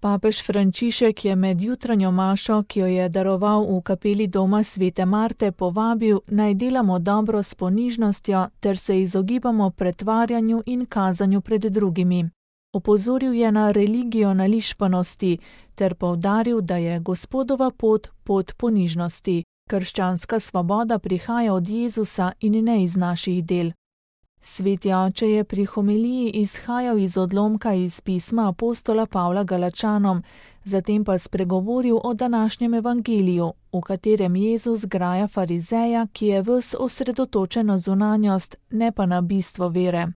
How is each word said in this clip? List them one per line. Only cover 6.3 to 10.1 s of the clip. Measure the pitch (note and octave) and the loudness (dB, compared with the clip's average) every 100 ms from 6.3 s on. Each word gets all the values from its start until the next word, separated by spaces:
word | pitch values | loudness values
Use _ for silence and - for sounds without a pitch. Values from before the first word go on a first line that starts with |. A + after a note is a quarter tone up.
| G#3 G#3 | 0 2
delamo | G3 B3 C4 G#3+ F3+ | 2 0 2 2 2
dobro | F3 G3+ G#3+ G#3+ | 2 0 2 0
s | G3+ - | -2 -4
ponižnostjo | F3+ G3 B3 A#3 A3 G3+ - F#3+ F#3 _ | -2 0 0 0 0 -2 0 0 0 _
ter | G3+ F#3+ | -2 -2
se | - F#3+ | 0 0
izogibamo | F#3+ F#3+ F#3+ B3 B3 A3+ G3 | 2 0 0 -2 0 2 0
pretvarjanju | - F3+ F3 F#3+ | 0 -4 -2 -2